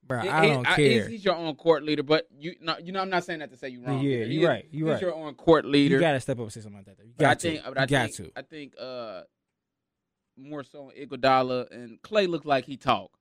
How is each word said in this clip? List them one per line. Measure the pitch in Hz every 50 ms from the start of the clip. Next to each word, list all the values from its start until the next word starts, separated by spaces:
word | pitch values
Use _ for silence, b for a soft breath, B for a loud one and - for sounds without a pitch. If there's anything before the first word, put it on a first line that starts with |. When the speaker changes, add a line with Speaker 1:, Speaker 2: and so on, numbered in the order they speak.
| _
Speaker 1:
Bro, | - 131 120
Speaker 2:
He, | - -
Speaker 1:
I | - 156 160
Speaker 2:
he, | 156
Speaker 1:
don't | 147 123 123 -
Speaker 2:
I, | 180
Speaker 1:
care. | - 147 - 113 113
Speaker 2:
he's, | 101 -
he's | 233 220 185
your | 196 175
on | 165 170 160 147
court | - - 170 160 147
leader, | 147 151 151 143 143
but | 135 156 156 - _ _ 139
you, | 147 170 180 _
no, | 156 165 151 -
you | 170 175
know, | 185 196
I'm | 190 190
not | 190 175 170
saying | 185 170 156
that | 151 135
to | 131
say | 120 - 135
you | 127 123 120
wrong | 127 139 135
Speaker 1:
Yeah, | 139 139 131 120
Speaker 2:
either. | 110
Speaker 1:
you | 110 135 156
Speaker 2:
He, | 170
Speaker 1:
right, | 165 131 101 - _
you | 151 151 156
Speaker 2:
he's | 160 143
Speaker 1:
right. | 110
Speaker 2:
your | 190 180 160
on | 160 160 151 127
court | _ - 170 165 - -
leader. | 127 143 143 143 139 135
Speaker 1:
You | 135
gotta | 135 160 143 131
step | - - 135 120
up | 117
and | 107
say | - 117
something | 104 107 101 104
like | 95
that. | 101 98 _ 101
You | 117 120
Speaker 2:
But | - 151
I | 139
Speaker 1:
got | 156 -
to. | - 165
Speaker 2:
think, | 160 151 -
but | 127 131 131
I |
Speaker 1:
You | 135 127
got | 143 131 120 104
Speaker 2:
think, | -
Speaker 1:
to. | - 92 78 _ -
Speaker 2:
I |
think, | 135 _ 160 151 147 131 _ -
uh, | 117 131 127 123 117 110 98 90 76 _ _ _ _ _ _ _ _ _ _ _ _ _ _ _ _ _ _ _ _ _ _
more | - 135 143 151 147
so | 135 _ - 147 139 131 - 120
Iguodala | 143 123 139 127 120 135 131 131 131 127 127 123 120 -
and | - 123 120 117 113 _
Klay | - - 214 214 202 180
look | 170 156 143
like | 151 139 131 123
he | - 139
talk | 117 - 135 120 98 98 - _ _